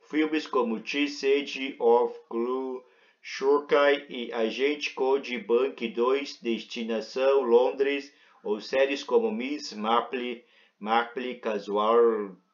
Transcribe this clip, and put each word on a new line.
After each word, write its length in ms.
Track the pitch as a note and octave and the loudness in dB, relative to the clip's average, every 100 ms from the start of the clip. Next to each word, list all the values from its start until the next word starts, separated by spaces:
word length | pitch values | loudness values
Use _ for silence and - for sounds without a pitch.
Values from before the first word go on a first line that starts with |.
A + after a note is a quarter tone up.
| _ | _
Filmes 380 | D3+ D#3 D3+ - | -2 0 -2 -2
como 360 | C3 A2+ A2 | -2 0 -2
Cheese 440 | - C#3+ D3 - C3+ | -6 -2 -2 -2 0
Age 480 | C#3 C#3 C3+ C3+ - | 0 0 -8 -8 0
of 400 | A#2+ A#2 A#2+ - _ | 4 4 4 -4 _
Clu-, 540 | A#2 A#2+ C3 C3 B2+ - _ _ _ | -4 -4 -4 -6 -10 -14 _ _ _
Shurkai 840 | - - C3+ D3 D3 D3+ C#3+ C#3+ - | -14 -4 2 2 4 4 4 2 -2
e 220 | C3 A#2 | -10 -8
Agente 600 | A#2 A2 A2+ C#3 D3 - | -2 -2 0 0 0 -6
Code 440 | - C3 C3+ A#2 B2 | -2 2 2 0 -10
Bank 480 | G2+ A#2+ C3+ C3+ A#2 | 0 2 2 -2 -6
dois, 500 | G#2+ A#2+ C#3 C#3 - | 0 0 0 -2 -8
Destinação 1000 | A#2 A2+ - - A2+ A2+ G#2+ C3 C3+ C#3 | -4 -4 -6 -8 -4 -4 -4 0 2 4
Londres, 720 | B2 A#2 C3 C3+ C#3 C#3+ C#3 _ _ _ | 6 4 4 0 0 -2 -6 _ _ _
ou 160 | A2 G#2+ | -6 -6
séries 440 | G#2 C3+ C3+ C#3 | -2 0 2 0
como 260 | - A#2+ A2 | 0 0 2
Miss 440 | G#2+ C3 D3 - | -4 -6 -8 -10
Marple-, 680 | G#2+ G#2+ A#2 - C3 B2 A#2 _ _ _ _ | -8 0 0 0 -6 -6 -10 _ _ _ _
Marple 560 | G#2 A#2 A#2+ - B2 A#2+ | 0 0 0 -6 -8 -6
Casualty 1040 | A#2 G#2+ G#2 G2+ G#2+ A#2 A#2 A2 G2+ F#2 _ | -4 -4 -2 0 4 6 4 2 -6 -10 _